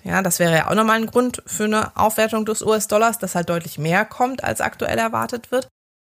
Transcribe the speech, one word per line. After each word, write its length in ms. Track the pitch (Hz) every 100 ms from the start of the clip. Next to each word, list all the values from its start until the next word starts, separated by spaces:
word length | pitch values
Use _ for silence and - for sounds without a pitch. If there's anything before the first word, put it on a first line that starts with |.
| 180
Ja, 160 | 175
das 180 | 190 -
wäre 160 | 170 165
ja 160 | -
auch 40 | 208
nochmal 200 | 220 220
ein 120 | 220
Grund 360 | 240 247 - -
für 200 | - 214
eine 300 | 214 - -
Aufwertung 500 | 208 220 220 220 214
des 180 | 214
U-S-Dollars, 560 | - 214 208 208 226 -
dass 160 | 190 175
halt 140 | 170
deutlich 280 | 170 165 -
mehr 280 | 156 180 214
kommt, 400 | - 254 262 -
als 160 | -
aktuell 360 | - - - -
erwartet 540 | 226 226 233 233 -
wird. 160 | 254 - _ _ _